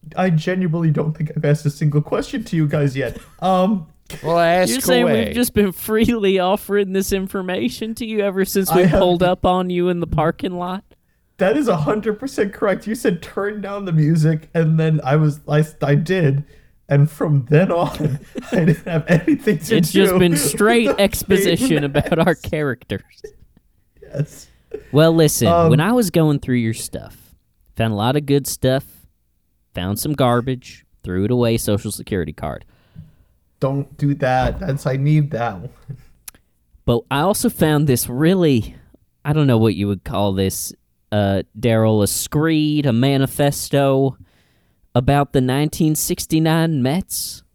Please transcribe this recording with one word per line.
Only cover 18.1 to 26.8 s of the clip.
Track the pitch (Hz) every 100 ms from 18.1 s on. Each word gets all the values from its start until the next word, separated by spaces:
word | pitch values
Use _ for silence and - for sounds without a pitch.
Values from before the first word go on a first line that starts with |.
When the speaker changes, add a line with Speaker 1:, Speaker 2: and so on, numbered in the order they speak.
| 127 - -
Speaker 1:
<laughs> | -
I | - 170
didn't | 156 -
have | 165 -
anything | 175 - 294 - 165
to | - 226
Speaker 3:
It's | 160
Speaker 1:
do | -
Speaker 3:
just | 190 180
been | 180
Speaker 1:
<laughs> | 156
with |
Speaker 3:
straight | 139 - 208 233 233
Speaker 1:
the | -
Speaker 3:
exposition | 196 - - 190 190 170 254
Speaker 1:
pain | 156
Speaker 3:
about | 143 143 - 165
our | 175 160
Speaker 1:
meds. | -
Speaker 3:
characters. | 156 147 117 - - - _ - - - _ _ _ _ _
Speaker 1:
Yes. | - - 147 - - _ _ - -
Speaker 3:
Well, | 135 160
listen, | 165 160 - 175
Speaker 1:
Um, | 170 165
Speaker 3:
when | 156
I | 170
was | 247 202
going | 170 156 143
through | - 123
your | 113
stuff, | 113